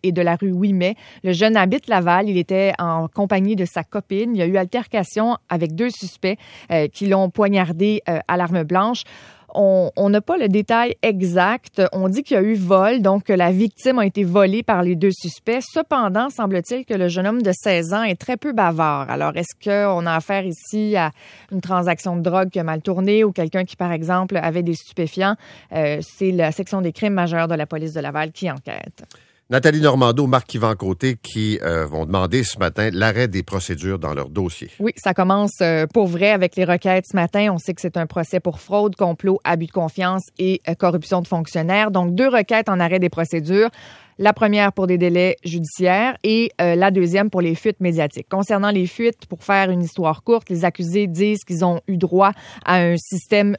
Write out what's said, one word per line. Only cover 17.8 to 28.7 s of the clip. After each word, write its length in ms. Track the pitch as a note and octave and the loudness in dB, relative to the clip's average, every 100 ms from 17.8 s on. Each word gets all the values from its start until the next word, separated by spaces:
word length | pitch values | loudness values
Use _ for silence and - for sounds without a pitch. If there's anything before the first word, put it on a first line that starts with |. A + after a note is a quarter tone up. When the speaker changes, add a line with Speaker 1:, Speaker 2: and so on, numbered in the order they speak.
| E3 | 0
Speaker 1:
ans 100 | G3+ | -2
est 160 | A3+ F3 | -2 -4
très 160 | - B3 | -4 -6
peu 160 | D4 | -2
bavard. 580 | A3+ F3+ D#3+ D#3+ C#3+ C3 | 2 2 2 0 0 -4
Alors, 220 | C#3 D3+ D3+ | -4 -2 -4
est-ce 180 | E3+ - | -8 -8
qu'on 420 | G#3 G3+ G3+ F3 E3+ | -2 0 2 0 0
a 80 | |
affaire 320 | D#3+ E3 G3 F#3+ | -2 -2 -4 -4
ici 520 | D#3+ - G#3+ G#3+ G3+ | -8 -8 -4 -2 0
à 140 | D#3+ - - - - | -2 -4 -18 -20 -10
une 80 | F#3+ | -8
transaction 560 | F3 F#3 F3 E3 F#3+ F3 | -2 0 0 -2 -4 -2
de 40 | |
drogue 280 | E3+ F#3 F#3 | 0 0 0
qui 100 | F#3 | -2
a 40 | E3 | -4
mal 160 | D#3+ | -4
tourné 420 | G3 F#3 F#3+ G#3+ | -4 -2 2 2
ou 80 | A3 | 2
quelqu'un 320 | F3+ D#3+ F#3+ | 0 -4 -4
qui, 140 | F#3 - | -6 -6
par 160 | F3 | -6
exemple, 420 | E3 E3 F3+ F#3 F#3 | -4 -2 -2 0 -2
avait 260 | E3 E3+ | -2 -2
des 140 | E3+ D#3+ | -2 -4
stupéfiants ? 640 | - - D#3+ - F#3+ G#3+ - - _ | -8 -6 -6 -2 -2 -2 -8 -20 _
Euh, 280 | D#3+ D3 D3+ | -2 -2 -2
c'est 300 | D#3+ - F#3+ | -8 -4 -2
la 200 | F3+ D#3+ | 2 0
section 300 | D#3+ F#3 G3 | -2 -4 -4
des 100 | F3 | -4
crimes 220 | - G#3+ | -2 -2
majeurs 340 | F#3+ F3 E3 E3 | 0 0 0 -2
de 80 | D#3+ | -2
la 100 | D3+ | -4
police 280 | D#3+ D#3+ | -6 -8
de 80 | D#3 | -6
Laval 320 | C#3+ D3 D#3 | -6 -6 -6
qui 180 | - F#3 | -6 -8
enquête. 540 | C3+ - | -8 -10